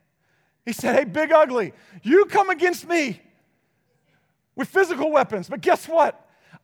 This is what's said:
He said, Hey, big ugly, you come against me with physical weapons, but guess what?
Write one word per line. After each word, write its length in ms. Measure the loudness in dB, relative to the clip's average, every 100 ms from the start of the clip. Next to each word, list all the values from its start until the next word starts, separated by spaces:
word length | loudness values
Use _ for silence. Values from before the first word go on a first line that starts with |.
| _ _ _ _ _ _ -12
He 60 |
said, 240 | -6 0 0
Hey, 80 |
big 280 | 0 -4 2
ugly, 420 | 4 4 0 -6 -10 _ -14
you 220 | 2 2 4
come 260 | 0 0
against 360 | 0 -2 -4 -4
me 340 | -2 -2 -8 _ _ _ _ _ _ _ _ _ _ _ _ _ -10
with 120 | -4
physical 440 | 0 0 -2 0
weapons, 380 | 0 0 -6 -8
but 120 | -6
guess 260 | 0 -2 0
what? 340 | 0 0 -2 _ _ _ -18